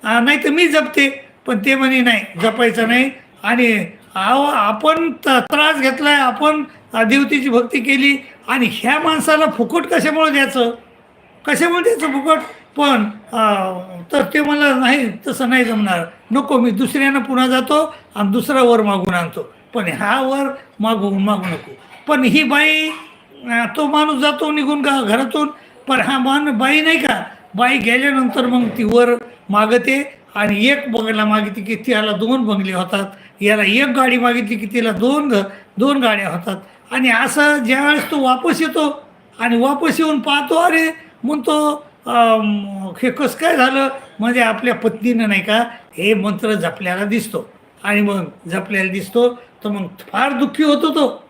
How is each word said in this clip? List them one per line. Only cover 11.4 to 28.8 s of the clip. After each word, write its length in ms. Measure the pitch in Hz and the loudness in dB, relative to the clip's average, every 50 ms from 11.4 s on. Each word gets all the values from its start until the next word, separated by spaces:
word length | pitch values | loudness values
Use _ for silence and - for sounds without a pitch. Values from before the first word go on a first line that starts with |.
| _ | _
कशामुळे 380 | - 294 - 311 349 339 359 339 | -2 0 0 2 0 0 2 2
द्यायचं 240 | 466 466 285 285 | 0 0 0 -2
फुकट? 320 | 311 269 277 269 320 - - - - - - - _ _ | -4 -4 -4 0 0 0 0 0 -8 -16 -20 -20 _ _
पण, 280 | - 294 285 269 226 208 214 208 - - - - | 0 2 2 2 2 0 -2 -6 -12 -16 -10 -4
अं, 680 | 226 220 214 208 196 190 185 185 180 180 185 185 175 175 - - | 0 2 2 2 0 -2 -4 -6 -8 -12 -14 -16 -18 -14 -4 -2
तर 100 | 285 262 | 0 0
ते 180 | - - 302 | 0 0 -2
म्हणलं, 400 | 294 285 294 294 294 285 269 254 | 0 0 0 2 2 2 2 2
"नाही, 320 | 262 240 269 294 262 220 175 - - | 2 2 2 2 0 -2 -4 -6 -8
तसं 240 | 285 254 - 269 240 | -8 -4 -2 -2 0
नाही 140 | 247 262 247 | 2 2 2
जमणार, 400 | 226 233 214 208 196 185 175 165 170 - - _ - 220 | 2 0 -2 0 0 0 -2 -4 -6 -12 -20 _ -2 -2
नको, 260 | 269 269 285 294 254 | -2 0 2 2 2
मी 120 | 233 247 | 2 2
दुसऱ्यानं 480 | 214 190 262 247 - 294 269 277 277 277 | 0 0 -2 -2 0 0 0 2 0 0
पुन्हा 280 | 233 - 269 247 254 | -2 -2 0 0 2
जातो 480 | 254 262 262 254 - 302 302 320 311 - - - _ _ | 2 2 0 0 2 2 2 2 0 -4 -14 -20 _ _
आणि 120 | 208 208 196 | -2 -2 0
दुसरा 340 | 196 240 - - 294 262 254 | 0 0 0 0 2 4 4
वर 200 | 240 233 226 214 | 6 4 4 4
मागून 320 | 208 196 190 180 185 175 | 2 0 0 0 0 -2
आणतो, 400 | 175 170 160 - - 151 - - - - _ - | -2 -2 -4 -8 -10 -14 -14 -16 -20 -20 _ -6
पण 180 | 233 202 170 160 | -6 -4 -4 -4
हा 280 | - 208 202 220 269 | -4 -2 0 0 0
वर 260 | 269 262 269 277 277 269 269 - - - _ _ | 0 -2 -2 -2 -2 -4 -6 -10 -16 -20 _ _
मागू, 300 | 208 220 226 214 196 202 | -2 -2 0 0 0 -2
मागू 360 | 196 196 196 208 208 190 180 | 0 0 0 0 0 -2 -2
नको." 240 | 185 170 151 - - - - - - - - - - | -6 -8 -8 -10 -16 -20 -20 -20 -20 -20 -20 -4 -2
पण 160 | - 262 262 | 0 2 2
ही 180 | 247 - 302 311 | 4 4 2 2
बाई, 460 | 247 269 285 302 311 311 311 311 311 311 - - - - - _ _ - 285 269 | 2 2 2 2 2 2 0 -2 -4 -6 -10 -16 -20 -20 -20 _ _ -20 -18 -8
अं, 220 | 247 233 233 233 226 - | -4 -2 -2 -2 -2 -2
तो 100 | - 302 | -2 -2
माणूस 280 | 277 294 302 302 302 302 | 0 2 2 2 2 0
जातो 380 | 262 269 294 294 294 330 302 302 | 0 0 0 0 0 -2 -2 -2
निघून 280 | 302 285 262 294 294 | -2 -2 -2 -2 -2
गा-, 220 | 269 285 277 269 247 | 0 0 0 0 0
घरातून, 460 | 202 208 240 269 247 - 311 302 294 - - - - - - - - | 0 0 0 0 -2 -2 -2 -2 -2 -4 -10 -20 -20 -20 -20 -6 -2
पण 120 | 269 262 | -2 0
हा 180 | 220 - 277 269 | 0 0 0 0
मान-, 320 | 254 262 269 294 294 294 | 0 2 0 0 0 0
बाई 300 | 262 208 254 269 294 311 | -2 0 0 2 2 2
नाही 180 | 311 320 320 302 | 2 2 0 0
का, 240 | 254 294 226 190 180 - - - - - - | 0 -2 -4 -4 -4 -12 -16 -20 -20 -14 -2
बाई 240 | 190 240 247 269 277 | 0 0 2 2 0
गेल्यानंतर 680 | 202 220 233 247 269 285 277 269 262 247 - - 247 | 0 0 0 2 2 0 0 0 0 0 0 -2 -2
मग 220 | 247 240 247 240 220 | 0 2 0 0 0
ती 160 | - 233 | -2 -2